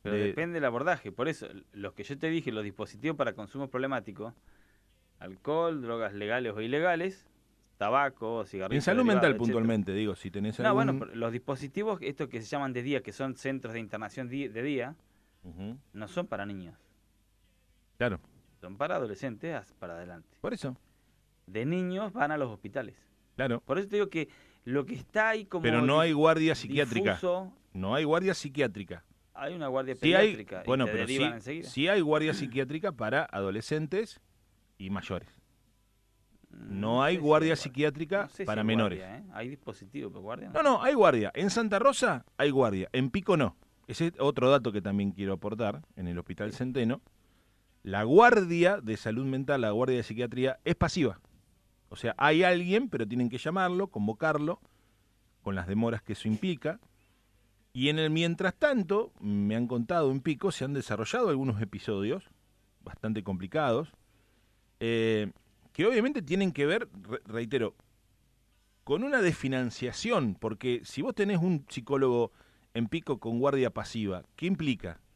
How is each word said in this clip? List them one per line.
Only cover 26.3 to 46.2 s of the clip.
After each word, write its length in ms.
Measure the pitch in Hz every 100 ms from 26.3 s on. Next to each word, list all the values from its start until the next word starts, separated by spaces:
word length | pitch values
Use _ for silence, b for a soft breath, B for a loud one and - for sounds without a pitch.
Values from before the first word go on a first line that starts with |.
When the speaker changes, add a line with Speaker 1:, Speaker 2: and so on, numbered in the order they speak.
| 160 160
Speaker 2:
psiquiátrica. 560 | 151 - 139 139 113 202
Speaker 1:
difuso. 420 | 92 180 180 190 - _
Speaker 2:
No 200 | 95 95
hay 100 | 135
guardia 280 | 151 165 190
psiquiátrica. 720 | 180 147 135 131 143 92 87 _ _ _
Speaker 1:
Hay 180 | - 139
una 140 | 175 143
guardia 260 | 131 131
Speaker 2:
Sí 180 | 127 156
hay, 120 | 185 214
Speaker 1:
pediátrica 320 | 151 101 92
y 20 |
Speaker 2:
bueno, 200 | 90 135
Speaker 1:
te 60 | 117
Speaker 2:
pero 120 | 110
Speaker 1:
derivan 240 | 117 135 -
Speaker 2:
sí, 40 |
Speaker 1:
enseguida. 340 | 117 123 160 135
Speaker 2:
sí 180 | 123 160
hay 100 | 202
guardia 320 | 151 151 156
psiquiátrica 580 | 147 127 123 131 156 196
para 320 | 123 110 135 156
adolescentes 920 | 98 98 101 - 156 156 185 233 - _ _ _ _ _ _
y 120 | 95
mayores. 380 | 98 - 90 - _ _ _ _ _ _ _ _ _ _ _ _
Speaker 1:
Mm, 300 | - - 98
Speaker 2:
No 0 |
Speaker 1:
no 240 | 110 120
Speaker 2:
hay 120 | 143
Speaker 1:
sé 40 | 185
si 60 |
Speaker 2:
guardia 200 | 147 151 160
Speaker 1:
hay 20 |
guardia. 60 | 156
Speaker 2:
psiquiátrica 640 | 143 127 147 139 156 196
Speaker 1:
No 60 | 202
sé 60 | -
si 60 |
Speaker 2:
para 160 | 190 107
Speaker 1:
hay 60 | 107
Speaker 2:
menores. 320 | 113 107 92
Speaker 1:
guardia, 180 | 92 117
¿eh? 40 | 196
Hay 160 | 104 120
dispositivos, 600 | 139 - 104 98 139 110
pero 80 | 98
guardia 240 | 98 120 196
no. 60 |
Speaker 2:
No, 100 | 311
no, 180 | 294 240
hay 100 | 254
guardia. 360 | 277 185 123 104
En 140 | - 190
Santa 260 | 202 220 196
Rosa 480 | 277 - 240 135 - -
hay 120 | 147
guardia, 400 | 135 120 98 90
en 180 | 127 131
Pico 240 | 196 190 175
no. 200 | 117 - _ _ -
Ese 200 | 123 165
es 60 | -
otro 300 | 139 135 127
dato 220 | 139 117
que 100 | 101
también 300 | 98 101 101
quiero 220 | 90 98
aportar 480 | 95 104 110 107 135 - -
en 100 | 87
el 100 |
Hospital 340 | 87